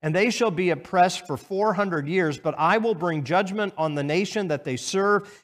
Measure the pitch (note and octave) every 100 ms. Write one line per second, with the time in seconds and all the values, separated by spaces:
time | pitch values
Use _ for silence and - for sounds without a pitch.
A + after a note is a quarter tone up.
0 | D#3 E3+ A#3 A3+ A3+ E3 F3+ D3+ - F#3+
1 | F3+ - - C3+ - G3 G#3+ F3+ G3+ E3
2 | C#3+ F#3 D#3+ C3+ D#3 C#3+ D#3+ A3 A3+ F3+
3 | F3 D#3 C3 F3 F#3 G3+ G3+ - D#3 D3
4 | C#3+ E3 G3+ G#3+ F#3+ C#3+ D3 B2+ - F#3+
5 | G3+ G#3 G3 -